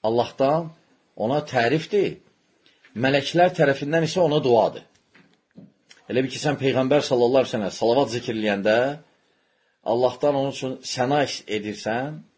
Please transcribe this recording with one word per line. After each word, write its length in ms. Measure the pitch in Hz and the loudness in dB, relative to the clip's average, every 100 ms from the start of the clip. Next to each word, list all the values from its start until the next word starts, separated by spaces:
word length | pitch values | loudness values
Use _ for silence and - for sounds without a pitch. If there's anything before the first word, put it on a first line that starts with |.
Allahdan 680 | 110 120 117 - 135 156 165 - _ _ _ - | 0 -2 -2 -2 0 0 -4 -14 _ _ _ -6
ona 240 | 110 147 147 | -2 -2 -2
tərifdir, 720 | 127 117 156 160 208 160 - _ _ _ _ _ _ _ 107 | 0 2 0 0 0 -2 -4 _ _ _ _ _ _ _ -2
mələklər 580 | 131 139 135 165 180 | 0 0 0 2 2
tərəfindən 540 | 180 147 139 143 165 160 | 4 2 2 0 0 0
isə 160 | 185 | 0
ona 160 | 165 147 | 2 2
duadır. 440 | 127 117 95 - - _ _ _ _ _ _ - - _ _ - - | 4 4 4 -2 -18 _ _ _ _ _ _ -20 -20 _ _ -20 -4
Elə 160 | 110 | -2
bil 80 | 131 | -2
ki, 80 | - | -2
sən 160 | 147 139 | -4 0
Peyğəmbər 460 | 135 123 131 147 | 0 0 2 0
sallallahu 400 | - 123 120 131 | 2 2 4 4
aleyhi 80 | 123 | 2
ve 60 | 120 | -2
sellem 180 | 95 - | -6 -2
salavat 380 | 113 123 127 120 | 2 2 0 -4
zikr 180 | 120 | -6
eləyəndə 440 | 110 107 101 101 113 131 156 _ _ _ _ _ _ _ _ - | -2 -2 0 2 2 0 -4 _ _ _ _ _ _ _ _ -4
Allahdan 540 | 120 127 127 147 139 | 0 0 0 -2 0
onun 160 | 139 127 | -4 -6
üçün 180 | 131 131 | -10 -10
səna 400 | - 127 127 147 135 - - 104 | -10 -4 0 0 -2 -6 -6 -6
edirsən 600 | 104 101 107 117 139 156 - | -6 -8 -6 -6 -6 -12 -18